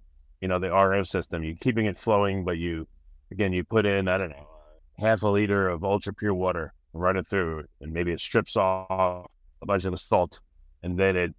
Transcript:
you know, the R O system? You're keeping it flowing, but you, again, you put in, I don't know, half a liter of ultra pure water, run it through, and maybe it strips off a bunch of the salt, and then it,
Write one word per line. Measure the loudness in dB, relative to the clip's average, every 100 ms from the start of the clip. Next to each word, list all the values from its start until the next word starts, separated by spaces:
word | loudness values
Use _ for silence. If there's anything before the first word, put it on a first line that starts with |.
| -10 -20 -20 _
you | -2
know, | -2
the | 2
R | 4 4
O | 4
system? | 0 -2 -4 -4
You're | -6 -2
keeping | 0 0 0
it | -2
flowing, | 0 2 2 0 -2
but | -2
you, | -2 -4 -8 -16 -20 -20 -10
again, | -2 0
you | 0 0
put | 2 2
in, | 2 2
I | 0
don't | -2
know, | -10 -20 -20 -20 -20 _ -2
half | 0 2
a | 2
liter | 2 4 2 2
of | 0
ultra | 0 -2 -2
pure | -4 -2
water, | 0 0 -2 -6 -12 _
run | -2 0 0
it | -2
through, | -2 -2 -4 -10 _
and | -8
maybe | -4 -4
it | -4
strips | -2 0 0 0
off | 0 0 -2 0 0 -2 -10 _ _ _
a | -2
bunch | 0
of | 0
the | -6
salt, | 2 2 2 -4 _ _ -20 _
and | -6 0
then | 2 2
it, | -2